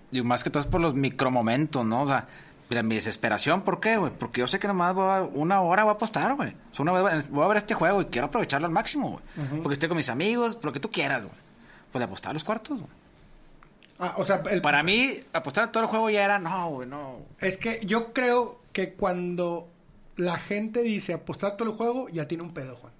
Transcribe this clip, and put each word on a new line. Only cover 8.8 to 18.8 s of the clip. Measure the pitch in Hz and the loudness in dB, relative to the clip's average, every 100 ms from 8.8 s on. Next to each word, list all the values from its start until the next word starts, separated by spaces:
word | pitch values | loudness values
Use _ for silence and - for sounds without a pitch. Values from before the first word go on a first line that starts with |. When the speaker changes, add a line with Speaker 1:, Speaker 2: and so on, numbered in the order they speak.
| 226 294 185 - - - | 0 -2 -4 -6 -12 -8
Speaker 1:
güey. | 135 | -6
Speaker 2:
Ujú. | 151 | -4
Speaker 1:
Porque | 143 | -2
estoy | 143 160 | -2 0
con | 170 | 0
mis | 131 | -2
amigos, | 120 202 240 233 220 | 0 0 2 0 -2
lo | 151 | -6
que | 135 | -6
tú | 214 | -6
quieras, | 175 139 131 98 | -2 -2 -2 -6
güey. | - - - - - - | -18 -20 -20 -20 -20 -10
Pues | 127 | -6
le | 110 | -6
apostaba | 95 95 | -6 -8
a | |
los | 151 | -6
cuartos, | - 226 - 262 | -4 -6 -6 -10
güey. | 139 - - - - - - - - - - - | -10 -18 -20 -20 -20 -20 -20 -20 -20 -20 -20 -8
Speaker 2:
Ah, | 180 - | -6 -2
o | |
sea, | 135 190 156 | 0 2 2
el | 185 | 2
Speaker 1:
Para | 147 143 | 4 4
mí, | 165 220 269 208 - | 4 4 2 -2 -4
apostar | 165 - 208 226 | -4 -2 0 0
todo | 226 | 0
el | 220 | 0
juego | 220 220 | 2 2
ya | 208 | 4
era, | 196 202 | 4 2
no, | 165 190 170 | 0 -2 -4
güey, | 135 127 | -4 -8
no. | 147 135 120 - - | -10 -12 -14 -16 -4
Speaker 2:
Es | 190 190 | -4 -2
que | 226 226 | -6 -4
yo | 185 226 226 | 0 0 0
creo | 262 247 247 233 - - | 0 2 2 0 -6 -8
que | - | -4